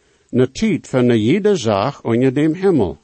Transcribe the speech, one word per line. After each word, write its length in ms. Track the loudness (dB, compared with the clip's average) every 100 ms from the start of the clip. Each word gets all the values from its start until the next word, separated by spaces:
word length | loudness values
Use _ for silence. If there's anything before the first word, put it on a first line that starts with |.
| _ _ _
Een 220 | -2 -2
tijd 360 | -2 -2 -2 -4
voor 120 | 0
een 220 | 2 2
jede 340 | 2 2 2 0
zaak 480 | 0 -2 -2 -4
onder 300 | -4 0 0
dem 200 | 0 -2
hemel. 440 | 0 0 0 0 -6